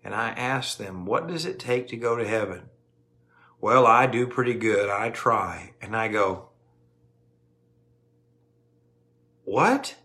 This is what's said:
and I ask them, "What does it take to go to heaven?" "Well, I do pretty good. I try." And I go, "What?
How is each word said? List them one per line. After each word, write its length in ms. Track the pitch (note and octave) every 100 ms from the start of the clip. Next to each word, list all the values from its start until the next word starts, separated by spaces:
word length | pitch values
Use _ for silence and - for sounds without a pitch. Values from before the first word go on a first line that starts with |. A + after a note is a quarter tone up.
and 100 | G#2
I 160 | G#2 A2+
ask 480 | - B2 C3 A#2+ -
them, 280 | G2+ F#2 F2+
"What 220 | A#2+ E3
does 180 | E3+ E3+
it 140 | F#3
take 280 | A#2+ B2 -
to 80 | A2+
go 180 | A#2 A#2
to 120 | G#2+
heaven?" 420 | A2 G2+ F2+ - _ _ _ _ _ _ _ _ _
"Well, 260 | G#2+ B2 A#2+
I 200 | A#2 C3
do 200 | A#2 B2
pretty 280 | - B2 A2+
good. 340 | A2 G2+ G2+
I 200 | G2+ A2+
try." 640 | - B2+ A2 F#2 E2 - _
And 140 | G2 A2
I 120 | A2+
go, 400 | G#2+ G2 F#2 - _ _ _ _ _ _ _ _ _ _ _ _ _ _ _ _ _ _ _ _ _ _ _ _ _ _ _ _ _ -
"What? 500 | G#2 F#3+ C#4 - -